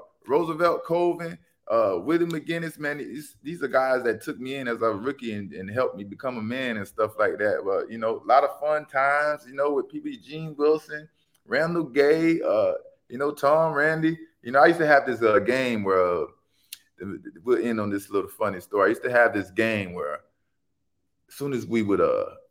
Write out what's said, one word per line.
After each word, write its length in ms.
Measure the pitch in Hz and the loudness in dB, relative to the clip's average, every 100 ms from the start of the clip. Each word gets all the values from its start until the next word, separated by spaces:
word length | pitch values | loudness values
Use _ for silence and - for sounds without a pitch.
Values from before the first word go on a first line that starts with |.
| - _ - | -8 _ -2
Roosevelt 560 | 147 165 156 175 - | 0 0 0 0 0
Colvin, 540 | - 170 175 170 170 170 _ _ - | -2 0 0 -2 -8 -14 _ _ -2
uh, 280 | 113 107 90 | 2 2 0
Willie 260 | 110 165 170 | 0 0 0
McGinnis, 520 | 165 - 165 165 151 | -4 -6 -6 -8 -8
man. 200 | 147 147 | -8 -6
These, 380 | 127 123 147 - | -10 -12 -16 -16
these 200 | 139 170 | -12 -8
are 60 | 139 | -2
guys 340 | 131 131 127 | 0 2 0
that 180 | 123 110 | 0 -2
took 160 | - 131 | -6 -10
me 180 | 127 139 | -8 -6
in 100 | 123 | -4
as 160 | 113 | -2
a 80 | 113 | -2
rookie 440 | 101 120 - 117 | -2 -6 -6 -8
and, 180 | 104 95 | -8 -10
and 180 | 71 95 | -12 -6
helped 260 | 113 127 95 | -2 -2 -4
me 80 | |
become 340 | 101 101 131 120 | -14 -10 -8 -6
a 40 | |
man 340 | 107 131 127 110 | -6 -6 -6 -6
and 100 | 95 | -8
stuff 260 | - 110 - | -4 -4 0
like 200 | 104 80 | -2 0
that. 240 | 104 80 | 0 0
But, 260 | 95 95 - | -2 -4 -4
you 80 | 113 | -6
know, 240 | 110 107 | -4 -4
a 40 | 92 | 4
lot 180 | 131 | 4
of 140 | 143 - | 4 -2
fun 260 | 147 151 143 | -2 -2 -2
times, 580 | 135 139 147 151 147 123 | -2 0 2 0 -4 -8
you 80 | |
know, 180 | 139 143 | -4 -2
with 160 | 139 - | -2 -4
people, 220 | 151 151 123 | -8 -12 -12
Gene 320 | 107 151 160 143 | -14 -12 -10 0
Wilson, 520 | 147 156 - 151 156 _ _ _ | 2 2 -2 -16 -16 _ _ _
Randall 400 | - 127 165 175 | -4 -2 0 -2
Gay, 560 | 135 131 143 160 165 165 | -2 4 4 6 4 2
uh, 320 | 73 104 95 - - _ - | 2 2 2 0 -8 _ -12
you 100 | 120 | -4
know, 120 | 143 | -4
Tom 440 | 147 139 156 165 | 0 2 4 2
Randy. 440 | 143 151 160 160 165 - _ | 2 2 2 0 -2 -10 _
You 100 | 120 | 0
know, 80 | 135 | 6
I 60 | 165 | 6
used 140 | 165 | 6
to 60 | 151 | 6
have 200 | 143 131 | 4 4
this, 160 | 110 | 2
uh, 160 | 113 104 | 4 4
game 460 | 98 127 127 110 | 4 0 2 0
where, 180 | 98 92 | 2 2
uh, 240 | 90 87 73 _ _ _ - - _ - 98 90 - 82 | 4 0 -4 _ _ _ -20 -20 _ -16 -12 -12 -14 -8
we'll 200 | 110 120 | 0 2
end 160 | 117 110 | 2 -2
on 100 | 104 | -2
this 200 | 101 - | -4 -2
little 200 | 98 95 | -4 -4
funny 300 | - 107 92 | -4 -4 -6
story. 260 | - 101 98 | -4 2 2
I 20 | |
used 140 | 117 | 2
to 80 | 127 | 2
have 240 | 123 113 | 4 4
this 160 | 104 92 | 2 -4
game 420 | 92 113 107 92 | -2 0 0 -4
where 280 | 87 73 76 _ _ _ _ _ _ _ _ _ _ _ | -8 -8 -8 _ _ _ _ _ _ _ _ _ _ _
as 60 | |
soon 180 | - 143 | -10 -6
as 140 | 127 110 | -6 -2
we 160 | 113 | -2
would, 180 | 104 95 | 2 2
uh, 260 | 80 53 - - _ | 2 2 -4 -10 _